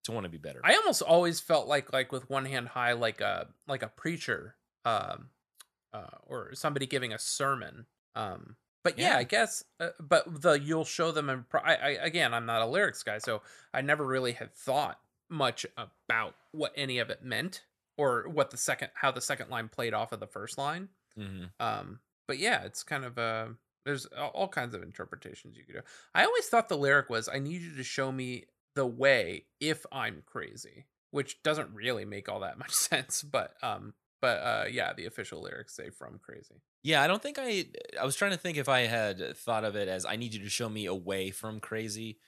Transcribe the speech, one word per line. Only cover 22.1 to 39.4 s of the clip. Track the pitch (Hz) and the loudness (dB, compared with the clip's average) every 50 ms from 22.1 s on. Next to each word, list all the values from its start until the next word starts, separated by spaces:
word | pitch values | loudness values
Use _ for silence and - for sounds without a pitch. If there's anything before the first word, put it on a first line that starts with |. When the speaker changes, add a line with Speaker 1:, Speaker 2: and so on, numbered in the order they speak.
| _ _ _ | _ _ _
Speaker 2:
but | - 135 | -6 -4
yeah, | 135 180 233 240 - 92 | 0 2 2 2 2 0
it's | 95 - - - | -6 -10 -12 -6
kind | - 151 135 131 | -4 -4 -4 -4
of | 123 117 | -6 -4
a, | 120 117 113 113 110 113 113 117 - _ _ _ _ _ | -2 -2 0 0 -2 -4 -6 -10 -16 _ _ _ _ _
there's | 135 143 131 135 | -4 -4 -4 -6
a-, | - - - 147 | -10 -6 -6 -6
all | 139 - - 196 | -4 -2 -2 -2
kinds | 190 - 147 123 120 120 | -2 -2 -4 -4 -4 -6
of | 90 87 | -10 -10
interpretations | 85 - - 87 - - - - - - - - - - | -12 -12 -12 -10 -10 -12 -14 -12 -16 -16 -16 -18 -20 -20
you | - - | -20 -20
could | - - | -14 -14
do. | - - - - - - _ _ | -14 -14 -14 -20 -20 -20 _ _
I | 175 202 | 4 6
always | 440 480 480 - | 6 4 2 2
thought | - - 233 220 - | 4 4 4 4 4
the | 180 | 0
lyric | 143 143 139 139 143 139 - | 2 6 8 6 6 6 4
was, | 120 113 113 - | -2 -2 -2 -2
"I | - 135 | -4 -4
need | 139 147 170 180 | -4 -4 -6 -8
you | 170 170 151 | -8 -10 -10
to | 131 127 | -8 -8
show | - - - 135 135 | -4 -2 -2 -2 -2
me | 131 131 127 123 123 117 - _ _ _ _ _ _ | -2 -4 -4 -6 -6 -8 -12 _ _ _ _ _ _
the | 139 135 | 0 0
way | 123 113 120 131 139 135 117 95 85 92 - _ _ _ _ | 0 2 6 8 8 8 8 6 0 -2 -6 _ _ _ _
if | 143 156 156 151 - - | -2 -2 -2 -2 -6 -10
I'm | 135 135 113 110 95 73 - | -6 -4 -4 -4 -4 -8 -16
crazy," | _ - 123 80 - - 113 - - - - - _ _ _ _ _ | _ -10 -10 -10 -10 -12 -16 -16 -16 -18 -20 -20 _ _ _ _ _
which | - 143 135 - - _ - | -4 -4 -4 -4 -8 _ -2
doesn't | 156 151 151 123 - 107 | 0 0 0 -4 -8 -10
really | 104 107 127 123 104 101 | -4 -2 -2 -2 -2 -4
make | 101 101 101 101 - | -6 -8 -8 -6 -6
all | 101 101 | -6 -4
that | 95 87 65 | -4 -6 -8
much | - 120 - | -10 -8 -2
<laughs> | - | 0
sense, | - - - 165 135 123 - - - - | 0 2 2 0 -2 -2 -2 -6 -6 -4
but, | 147 - 120 92 - - _ - | -2 -2 -2 -2 -2 -8 _ -4
um, | 117 104 92 101 104 - _ _ _ _ _ | -4 -4 -4 -8 -14 -18 _ _ _ _ _
but, | - 127 113 78 | 2 2 2 2
uh, | 76 120 113 107 104 - | 2 0 0 0 0 -2
yeah, | 120 123 90 87 87 | -2 -2 -2 -2 -4
the | - 82 | -6 -8
official | - - - 98 - - 80 | -8 -8 -8 -10 -10 -10 -12
lyrics | - - - - - - - | -10 -10 -12 -12 -14 -14 -14
say, | - - - | -14 -14 -14
"From | - - - - - - | -14 -14 -16 -16 -16 -18
crazy." | _ - - - - _ - - _ _ _ _ - | _ -18 -20 -20 -20 _ -20 -20 _ _ _ _ 2
Speaker 1:
Yeah, | 143 160 143 139 | 4 6 6 6
I | |
don't | 160 190 220 | 6 4 2
think | - 285 294 285 | 0 -6 -6 -4
I, | 262 240 214 185 156 - - - - - - 73 | -2 -2 -2 -2 -2 -4 -10 -14 -14 -10 -4 -2
I | 113 | -2
was | 135 139 | -2 0
trying | - 208 202 | 0 0 0
to | 190 | 0
think | 165 - 180 160 | -2 -4 -4 -2
if | 147 131 143 | -2 2 4
I | 131 127 | 4 4
had | 120 113 117 113 110 104 95 90 87 62 71 | 6 4 2 2 2 0 0 -2 -6 -6 -6
thought | - | -6